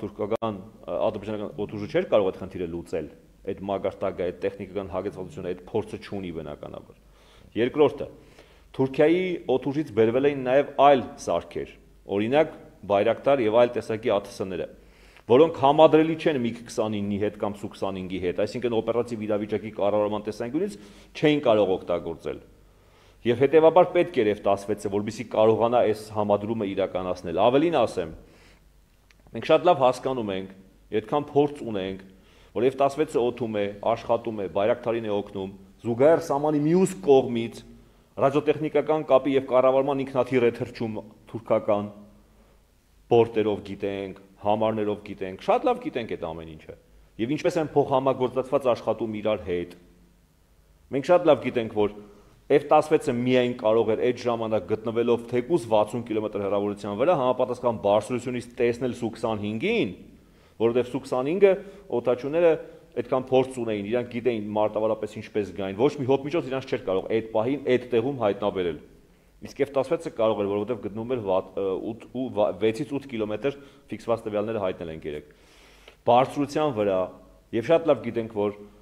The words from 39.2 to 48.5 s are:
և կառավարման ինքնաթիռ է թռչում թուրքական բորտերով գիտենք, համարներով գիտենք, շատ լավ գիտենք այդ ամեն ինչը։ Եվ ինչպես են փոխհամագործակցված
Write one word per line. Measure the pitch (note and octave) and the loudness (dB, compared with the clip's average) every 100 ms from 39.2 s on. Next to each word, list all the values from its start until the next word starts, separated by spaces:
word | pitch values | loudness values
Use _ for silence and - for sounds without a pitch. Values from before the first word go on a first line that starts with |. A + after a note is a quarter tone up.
| C#3 C3+ | 4 0
և | C3 | 2
կառավարման | B2+ C3 C3+ C#3 C3+ C3+ | 4 4 4 2 -2 -2
ինքնաթիռ | C3 A#2+ C3 A#2 | -2 0 2 2
է | A#2 | 0
թռչում | A2+ - A2+ G#2+ - - - | -8 -6 -6 -8 -12 -18 -16
թուրքական | A#2 - A2 - G#2 G#2 - - - _ _ _ _ _ _ _ _ - | -8 -2 0 2 0 -2 -12 -20 -20 _ _ _ _ _ _ _ _ 4
բորտերով | A#2+ A2+ A2+ G#2 G2 G2 | 4 6 2 0 -2 -6
գիտենք, | G2 G2+ G2 G2 F2 - - | -6 -6 -6 -8 -12 -20 -6
համարներով | G#2 G#2+ A2 A2 G#2 G2+ - | 0 2 0 0 -2 -4 -8
գիտենք, | F#2+ F#2 F#2+ - | -10 -10 -6 0
շատ | A#3+ B3 | 2 2
լավ | A#3+ | -2
գիտենք | - B3+ G#2 | -4 -6 -6
այդ | F2 E2 | -8 -8
ամեն | E2 D#2+ | -10 -14
ինչը։ | D#2+ - E2 _ _ _ - | -16 -20 -20 _ _ _ -6
Եվ | A2+ D3 | -4 -2
ինչպես | F3 E3+ | -2 -2
են | D3 | 0
փոխհամագործակցված | C#3+ B2 C3 C3+ A#2 B2 B2+ B2+ | 0 2 2 2 0 0 -2 -2